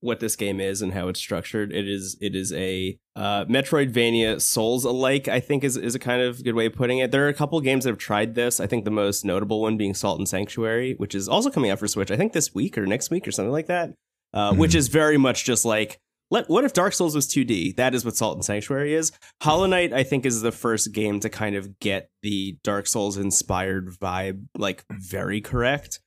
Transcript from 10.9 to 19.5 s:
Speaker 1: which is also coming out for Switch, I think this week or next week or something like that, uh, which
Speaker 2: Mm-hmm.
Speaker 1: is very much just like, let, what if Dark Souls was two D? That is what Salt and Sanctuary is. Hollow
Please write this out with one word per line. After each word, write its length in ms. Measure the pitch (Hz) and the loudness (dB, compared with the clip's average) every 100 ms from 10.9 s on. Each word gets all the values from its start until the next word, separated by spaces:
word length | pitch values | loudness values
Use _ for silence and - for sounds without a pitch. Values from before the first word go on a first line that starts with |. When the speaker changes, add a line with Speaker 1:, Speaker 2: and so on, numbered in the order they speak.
| 127 | -4
Speaker 1:
which 160 | 101 | -4
is 120 | 98 98 | -4 0
also 200 | 156 262 | 2 2
coming 200 | 269 120 | 2 0
out 80 | 95 | 0
for 100 | 104 | -2
Switch, 220 | - 98 | -2 -2
I 60 | 107 | 0
think 160 | 208 | 0
this 200 | 175 147 | 0 -2
week 220 | - 156 - | -2 -2 -2
or 100 | 98 | -2
next 240 | 113 - | -2 -2
week 160 | 170 - | -4 -4
or 40 | |
something 200 | - 101 | -4 -2
like 140 | 143 156 | -2 -2
that, 260 | 175 170 - _ _ _ | -4 -4 -10 _ _ _
uh, 200 | - 101 | -2 2
which 180 | 98 160 | 4 6
Speaker 2:
Mm-hmm. 60 | 165 | 4
Speaker 1:
is 100 | 131 | 4
very 280 | 151 151 151 | 4 6 6
much 280 | 131 120 | 4 2
just 200 | - 117 | 0 0
like, 340 | 120 107 107 - _ _ _ | 2 0 0 -6 _ _ _
let, 180 | 214 - | -2 2
what 140 | 175 | 4
if 80 | 269 | 4
Dark 200 | - 180 | 4 2
Souls 200 | - 175 | 2 0
was 120 | 151 139 | 0 0
two 160 | - | 0
D? 280 | 123 107 85 95 | 2 2 0 2
That 180 | 127 | 0
is 100 | 127 | 2
what 120 | 117 107 | -2 0
Salt 200 | 110 - | -2 -2
and 80 | |
Sanctuary 480 | - 104 104 135 147 | -2 -4 -2 -2 0
is. 180 | 156 156 - - _ | 0 -2 -6 -20 _
Hollow 240 | 151 | 2